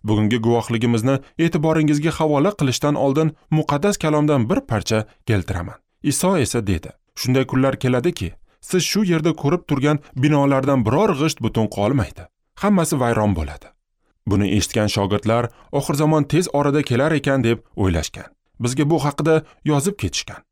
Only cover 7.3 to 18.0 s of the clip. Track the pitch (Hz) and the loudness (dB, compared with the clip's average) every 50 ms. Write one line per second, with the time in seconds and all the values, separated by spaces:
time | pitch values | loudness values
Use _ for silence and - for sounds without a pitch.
7.3 | 127 135 131 - - 135 131 135 131 - - 127 123 123 120 180 175 - 98 82 | 2 2 0 0 0 2 2 2 0 0 -2 0 0 0 0 -2 -4 -4 -8 -8
8.3 | - - - _ _ _ - - - 185 - - - 190 214 185 170 160 151 170 | -8 -14 -20 _ _ _ -8 -2 -2 -2 0 0 0 0 2 2 0 0 0 -2
9.3 | 156 - - 143 165 175 - - 147 131 127 147 151 143 - - - 131 131 151 | -2 0 0 0 -2 -2 -2 -2 -2 0 2 0 0 0 -4 -10 -6 0 2 2
10.3 | 151 143 139 143 139 135 135 147 139 131 113 107 120 151 208 214 180 131 151 156 | 4 4 4 4 2 2 2 2 0 2 2 2 2 2 2 2 2 0 0 -2
11.3 | - - 117 110 - 117 110 101 - - 101 107 139 139 101 - - - - - | -2 -2 -6 -4 0 0 -2 -2 0 0 0 2 2 0 -2 -2 -8 -18 -20 -20
12.3 | _ _ _ _ _ - - 202 208 185 165 156 175 139 123 117 117 110 107 107 | _ _ _ _ _ -4 0 2 2 2 2 0 0 0 0 0 2 2 2 0
13.3 | 98 82 78 69 73 - - - _ _ _ _ _ _ _ _ _ _ _ - | 0 -2 -4 -8 -10 -14 -20 -20 _ _ _ _ _ _ _ _ _ _ _ 0
14.3 | 98 98 101 98 98 104 - - - 113 107 104 - 104 101 95 101 101 - 107 | 0 2 2 2 0 0 -2 0 -2 0 0 0 0 0 0 0 0 -2 0 0
15.3 | 113 120 120 120 _ _ - _ - 143 139 - 156 139 151 151 156 156 143 143 | 0 0 0 -4 _ _ -20 _ -6 -6 -4 -2 -2 0 2 2 2 2 2 2
16.3 | 147 160 185 - - 143 143 143 139 151 139 - 123 117 135 156 160 143 139 143 | 0 0 0 0 0 0 0 2 0 0 0 0 0 0 2 2 0 0 0 0
17.3 | 135 135 120 117 117 113 _ _ _ - 101 95 85 85 | 0 2 2 0 0 0 _ _ _ -2 0 0 0 0